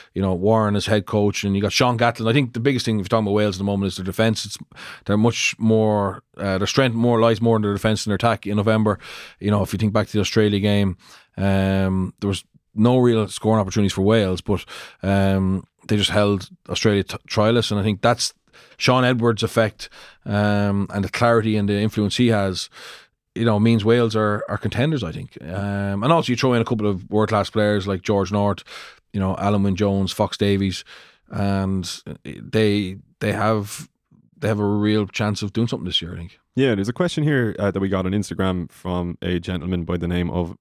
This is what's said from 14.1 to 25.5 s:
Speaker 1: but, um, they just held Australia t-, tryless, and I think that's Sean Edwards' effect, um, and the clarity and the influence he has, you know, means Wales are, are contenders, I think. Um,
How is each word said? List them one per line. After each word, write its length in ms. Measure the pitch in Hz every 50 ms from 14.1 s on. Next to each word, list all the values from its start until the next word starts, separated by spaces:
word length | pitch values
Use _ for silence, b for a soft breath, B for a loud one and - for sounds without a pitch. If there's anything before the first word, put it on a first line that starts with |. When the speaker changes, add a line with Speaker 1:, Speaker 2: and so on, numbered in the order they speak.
| 113 113 101 92 92 90
Speaker 1:
but, 220 | - - 101 90 - B B B B B B B
um, 640 | - 95 98 98 98 98 95 95 95 92 95 95 - _ _ _ _ -
they 100 | 110 104
just 140 | 98 -
held 380 | - 107 104 101 101 95 - - - _ _ -
Australia 320 | - - - 110 104 101 92
t-, 140 | - - - _ -
tryless, 440 | - 113 104 110 117 120 110 -
and 80 | 107 104
I 40 | 98
think 180 | 107 104 95 -
that's 280 | 117 120 - - - - _ _ _ b b b b b b
Sean 260 | - - 127 127 127
Edwards' 380 | 123 127 117 117 120 113 101
effect, 480 | 113 - - 117 110 107 - - - - B B B B B B -
um, 640 | 98 101 104 104 104 104 104 104 101 98 101 98 - -
and 100 | 101 98
the 60 | 95
clarity 460 | - - 123 117 117 117 107 113 107 107
and 100 | 101 101
the 120 | 101 101
influence 380 | 107 107 - 107 104 98 - -
he 100 | 123 117
has, 420 | 113 104 98 95 92 - - - B B B B B B B B B _ _ _ -
you 100 | - 117
know, 160 | 117 107 101
means 240 | 110 117 117 110 101
Wales 320 | 110 117 120 117 113 110
are, 300 | 110 107 104 104 107 - -
are 100 | 101 -
contenders, 440 | - 107 - 110 127 156 160 131 104
I 80 | 80
think. 240 | - - - - - -
Um, 640 | - 78